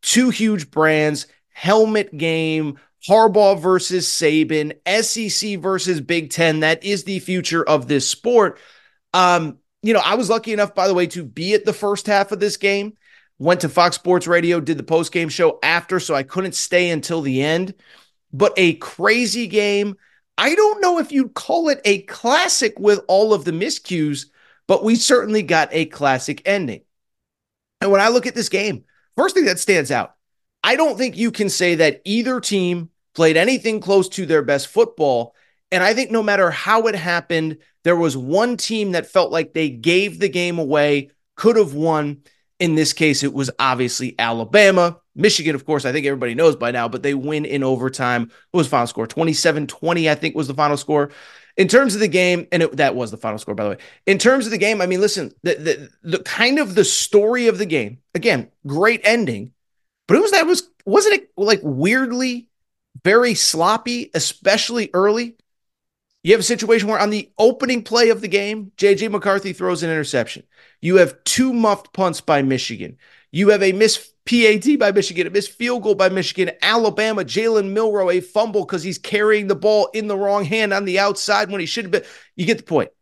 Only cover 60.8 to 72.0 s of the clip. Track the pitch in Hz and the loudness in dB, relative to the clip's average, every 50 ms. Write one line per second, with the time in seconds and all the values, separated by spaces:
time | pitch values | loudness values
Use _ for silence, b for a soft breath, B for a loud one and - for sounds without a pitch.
60.8 | _ 202 196 403 392 427 415 381 - _ _ - - 202 330 - - 151 135 127 | _ 2 2 4 4 4 2 0 -2 _ _ -4 0 2 2 0 0 -6 -4 0
61.8 | 147 190 233 262 269 247 233 247 262 254 247 240 240 _ _ _ _ _ _ _ | 0 2 2 2 0 -2 -2 -2 -4 -4 -4 -8 -12 _ _ _ _ _ _ _
62.8 | _ _ _ 131 _ 175 202 233 247 247 220 - - - - 160 165 185 214 226 | _ _ _ -4 _ 4 4 4 4 4 0 0 0 0 0 2 2 2 2 0
63.8 | 226 240 240 240 233 - _ 165 - - - _ - - 196 220 - - 233 240 | -2 -6 -6 -6 -8 -6 _ -4 -4 -4 -8 _ 0 2 2 2 0 -2 -4 -4
64.8 | 214 - - 180 190 202 208 226 240 233 233 _ _ _ _ _ _ _ _ _ | -4 -2 0 0 2 2 2 0 -2 -6 -12 _ _ _ _ _ _ _ _ _
65.8 | _ _ _ _ _ _ _ _ _ 165 208 226 185 - 240 202 226 214 226 233 | _ _ _ _ _ _ _ _ _ 4 4 4 4 0 -2 -2 2 2 2 2
66.8 | 196 202 220 - 202 208 208 214 - _ _ - 214 240 262 262 269 247 254 240 | 2 0 0 0 0 0 -2 -4 -6 _ _ 2 2 2 2 2 -2 -2 -2 -4
67.8 | 220 - 220 233 240 233 226 202 214 208 165 202 202 202 214 220 208 190 _ - | -4 -2 0 2 4 4 2 0 -2 -2 -2 -2 -2 -2 -8 -10 -12 -16 _ 0
68.8 | 190 202 196 170 208 226 202 202 151 202 196 196 196 196 180 - 185 185 180 156 | 2 2 2 2 0 -4 -4 -4 -2 0 -2 -2 -2 -6 -8 -6 -4 -4 -4 -4
69.8 | 165 165 160 156 147 135 - 127 113 - - - - _ b b b b b b | -4 -4 -4 -4 -4 -2 -2 -2 -2 -2 -8 -18 -18 _ b b b b b b
70.8 | - 165 185 190 175 151 - _ _ - - - 254 262 247 240 226 214 202 196 | -4 2 6 6 6 4 2 _ _ -4 0 0 0 0 2 2 2 2 0 0
71.8 | - - _ - | -4 -16 _ -2